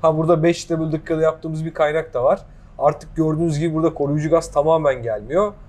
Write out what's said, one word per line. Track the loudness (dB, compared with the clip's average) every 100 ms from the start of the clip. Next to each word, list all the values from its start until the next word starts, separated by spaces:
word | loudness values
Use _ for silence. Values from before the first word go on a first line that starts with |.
Ha, | 2 2
burada | 2 4
beş | 4 0
litre | -2 -4
bölü | -2
dakikada | -4 -4 0
yaptığımız | 0 0 -8 -8
bir | -8
kaynak | -2 0 0 -4
da | 0
var. | 2 0 -2 -20 -20 0
Artık | 0 0 -10 -2
gördüğünüz | 0 0 0 0
gibi | -2
burada | 0 0
koruyucu | 0 -2 0 2
gaz | 0 0
tamamen | 0 2 2 2 -2
gelmiyor. | -4 -6 -4 -2 -2 -4